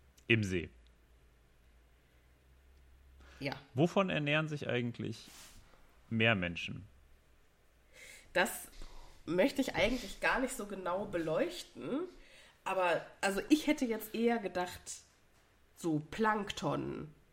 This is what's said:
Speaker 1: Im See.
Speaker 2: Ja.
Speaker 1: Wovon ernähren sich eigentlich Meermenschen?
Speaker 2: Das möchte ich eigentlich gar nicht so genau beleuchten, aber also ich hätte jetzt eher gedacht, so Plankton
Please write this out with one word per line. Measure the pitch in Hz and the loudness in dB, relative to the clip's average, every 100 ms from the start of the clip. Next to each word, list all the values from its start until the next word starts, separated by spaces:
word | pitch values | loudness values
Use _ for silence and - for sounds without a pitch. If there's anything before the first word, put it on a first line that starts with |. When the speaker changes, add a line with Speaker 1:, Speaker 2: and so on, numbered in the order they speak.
| _ - - | _ -4 2
Speaker 1:
Im | 113 | 4
See. | 98 90 80 - - _ _ _ _ _ _ _ - - _ _ _ _ _ _ - - - - - - - - - - | 4 -2 -4 -12 -20 _ _ _ _ _ _ _ -20 -20 _ _ _ _ _ _ -20 -20 -20 -20 -20 -20 -20 -20 -20 -10
Speaker 2:
Ja. | 139 131 - | -8 -8 -4
Speaker 1:
Wovon | 123 170 208 190 | 2 4 4 2
ernähren | 156 147 151 156 | 2 2 2 0
sich | 147 - | -4 -2
eigentlich | 123 120 - 104 113 - - - - - - - - - | 0 0 -4 -6 -8 -14 -20 -20 -20 -20 -20 -20 -20 -2
Meermenschen? | 113 113 104 87 87 - 87 98 - - - _ _ - _ _ _ _ - - - - | 4 6 6 0 -4 -8 -10 -14 -20 -20 -20 _ _ -20 _ _ _ _ -20 -20 -20 -2
Speaker 2:
Das | 180 190 - - - - - - - - | 2 2 0 -12 -12 -12 -14 -18 -10 0
möchte | 180 269 - | 4 4 4
ich | 262 160 | 0 2
eigentlich | 208 254 196 - | 2 0 -6 -2
gar | 165 208 | 2 2
nicht | 262 - | 0 -4
so | 151 | -8
genau | 190 180 185 202 | -6 -4 -4 -2
beleuchten, | 180 160 165 330 - - - 131 262 359 - - - - _ | -2 0 0 0 -4 -12 -10 -6 -4 -6 -12 -20 -20 -20 _
aber | - 190 180 170 - - | -4 0 2 0 -2 -4
also | 196 196 - | -2 -2 2
ich | 311 - | 4 4
hätte | 302 240 | 0 0
jetzt | 214 - 226 | -2 -4 0
eher | 233 233 | 2 2
gedacht, | 196 180 180 - - - - _ _ _ _ _ _ - | -2 -4 -4 -8 -14 -14 -16 _ _ _ _ _ _ -6
so | 170 151 151 | -2 -2 -2
Plankton | - 220 214 202 - 151 143 135 135 156 - _ | 0 2 2 -2 -4 -2 -2 -4 -6 -10 -16 _